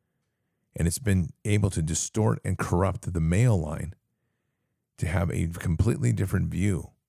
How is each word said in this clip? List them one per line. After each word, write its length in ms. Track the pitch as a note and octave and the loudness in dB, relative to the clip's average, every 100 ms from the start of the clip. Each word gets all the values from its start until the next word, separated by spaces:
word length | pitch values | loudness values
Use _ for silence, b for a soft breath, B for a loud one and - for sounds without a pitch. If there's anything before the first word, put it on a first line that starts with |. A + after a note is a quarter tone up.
| _ _ _ _ _ _ _ | _ _ _ _ _ _ _
And 140 | - E2 | -2 0
it's 100 | - | 0
been 300 | G#2 F#2+ D#2+ - | 0 2 0 -4
able 240 | G#2+ G#2 G2+ | 0 2 2
to 140 | E2+ | 0
distort 580 | D#2 D#2+ - - A2 A2+ | -2 -2 -2 0 0 0
and 120 | G2 F#2 | -2 -4
corrupt 560 | - F2 F#2+ F2+ - | 0 2 2 0 -4
the 80 | F2 | -2
male 400 | D#2+ F2+ B2 G2 | 2 4 4 2
line 340 | D#2 D2+ C#2+ - _ _ _ _ _ _ _ _ _ - | 0 -4 -8 -12 _ _ _ _ _ _ _ _ _ -6
to 100 | E2+ | -2
have 240 | F2+ F2+ | 0 0
a 160 | - E2+ | 0 -2
completely 680 | E2+ - D#2 G2 C3+ B2 | -2 -2 0 2 2 0
different 360 | G#2+ F#2+ F#2 E2+ | 0 0 0 -2
view 420 | E2 G2+ F2+ - _ | 0 0 0 -4 _